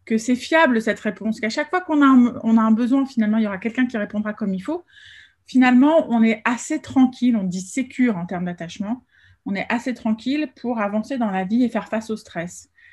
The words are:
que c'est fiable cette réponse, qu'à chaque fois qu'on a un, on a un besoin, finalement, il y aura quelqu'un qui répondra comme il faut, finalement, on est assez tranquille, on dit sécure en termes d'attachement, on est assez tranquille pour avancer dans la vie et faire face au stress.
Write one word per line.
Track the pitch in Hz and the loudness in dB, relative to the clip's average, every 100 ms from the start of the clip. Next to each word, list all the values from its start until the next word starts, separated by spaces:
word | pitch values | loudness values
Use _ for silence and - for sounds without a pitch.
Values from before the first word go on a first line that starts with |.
que | - 220 | -4 -2
c'est | 240 247 | 0 -2
fiable | - 320 320 226 | 2 4 4 4
cette | 220 208 | 0 -2
réponse, | 214 - 214 220 | -4 -6 -6 -4
qu'à | 220 | -4
chaque | 302 302 | -4 -2
fois | 359 | -4
qu'on | 349 302 | 0 4
a | 277 | 6
un, | 262 240 - | 6 6 2
on | 226 226 | 2 4
a | |
un | 220 | 4
besoin, | 220 240 269 269 | 2 2 0 0
finalement, | - 208 220 | 0 0 2
il | |
y | 214 | 0
aura | 190 | -2
quelqu'un | 233 240 247 | -6 -2 -2
qui | 220 | -2
répondra | 208 208 214 | -6 -6 -6
comme | 214 196 | -6 -6
il | 190 | -6
faut, | 233 349 - _ - - - _ - | -6 -8 -10 _ -20 -20 -20 _ -2
finalement, | 254 254 247 285 330 - | 2 4 6 6 4 2
on | 233 | 2
est | 226 220 | 2 2
assez | 233 247 - 311 | -2 -4 -4 -6
tranquille, | - 269 254 - 247 226 | -6 -2 -2 0 0 0
on | |
dit | 185 185 | -2 -6
sécure | 185 269 262 - 247 180 | -8 -8 -6 0 0 0
en | 175 | -6
termes | 180 180 | -6 -6
d'attachement, | 175 165 - 202 254 _ _ _ _ - | -8 -10 -10 -8 -8 _ _ _ _ -8
on | |
est | 196 - | -6 -4
assez | 240 262 | -4 -4
tranquille | 247 220 220 254 294 302 - | -4 -4 -4 -4 -4 -4 -8
pour | 240 233 | -6 -4
avancer | 202 214 220 269 | -2 -4 -4 -4
dans | 220 | -2
la | 190 | -2
vie | 190 233 | -2 0
et | 240 | 0
faire | 214 190 | -2 -4
face | 220 220 | -6 -6
au | 214 | -10
stress. | - 175 175 - - _ - | -10 -12 -12 -14 -20 _ -20